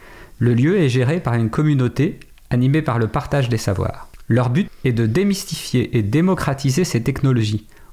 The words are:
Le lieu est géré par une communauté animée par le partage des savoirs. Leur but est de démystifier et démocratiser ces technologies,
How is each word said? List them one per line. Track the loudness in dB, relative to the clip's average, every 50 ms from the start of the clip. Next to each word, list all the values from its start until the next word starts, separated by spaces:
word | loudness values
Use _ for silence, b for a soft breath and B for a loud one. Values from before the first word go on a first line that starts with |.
| B B B B B B B B
Le | 0 2 2
lieu | 4 2 2 2 2
est | 2 2
géré | 2 2 0 0 0 -2
par | -2 -2 0
une | 0 0 0
communauté | 0 0 2 2 2 2 2 0 0 0 -2 -2 -2 -6 -16 -20 -20 -18 -8 -2
animée | 0 2 2 2 2 2
par | 0 0 0 0
le | 0 -2
partage | -2 -4 -4 -2 -2 0 0 0
des | -2 -2
savoirs. | -2 -2 -2 -2 -2 -4 -4 -8 -14 -18 -20 -14 -4 0
Leur | 0 2 2 2
but | 2 0 0 -2 -6 -6 -4
est | -2 0
de | 0 0
démystifier | 2 2 2 2 0 0 -2 -4 -10 -10 -10 -8 -2 0 0 0 0 0 -2
et | -2
démocratiser | 2 2 2 2 2 2 0 -2 -4 -4 -2 -2 -2 0 0 0
ces | 0 0 -2 -2
technologies, | -2 -2 0 0 2 2 2 2 0 -2 -4 -6 b b b b b